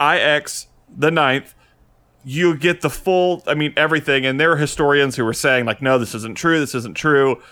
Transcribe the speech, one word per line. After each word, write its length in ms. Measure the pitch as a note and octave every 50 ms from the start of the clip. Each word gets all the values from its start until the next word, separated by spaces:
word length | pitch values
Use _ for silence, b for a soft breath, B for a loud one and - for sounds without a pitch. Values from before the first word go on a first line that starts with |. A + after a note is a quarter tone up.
I 180 | C#3+ D3+ F3 -
X 480 | - D3+ D3 D3 C#3 - - - - _ _ _ _ _ -
the 200 | B2+ C#3+ D#3 E3
Ninth, 420 | D#3+ D3 C3 C3 C3+ - - - _ _ _ _ _ _ _ _ _ _ _ _ _ -
you 320 | C3 C3+ D#3+ F3+ F3 D#3+
get 260 | C3+ D#3 F3 E3+ - -
the 60 | C#3+
full, 520 | - - - F#3+ F#3 F3+ F3+ F3+ F3 - - -
I 60 | D3+
mean, 180 | D3+ D3+ D3 D3
everything. 480 | - D3+ D3+ D#3+ D3+ D3 D3+ C3+ C3+ C3
And 140 | C3 C3 C#3
there 140 | D#3 E3 E3
are 40 |
historians 600 | D3 D3+ C#3 - - D3+ C#3+ C#3+ C#3+ C#3 C3 -
who 80 | C3+ A#2
were 80 | A2+ A2+
saying, 320 | - - C#3 C3 B2 A#2+
like, 180 | A2+ G#2+ - C3+
"No, 160 | C3 C3 B2+
this 160 | A2+ - -
isn't 220 | A2 A2 A2+ G#2+
true, 240 | - - E3 E3 D#3+
this 120 | C#3+ - -
isn't 220 | B2 A2+ G#2+ E2
true." 480 | - - D#3 D3 C#3 C3+ C3+ A#2 b b b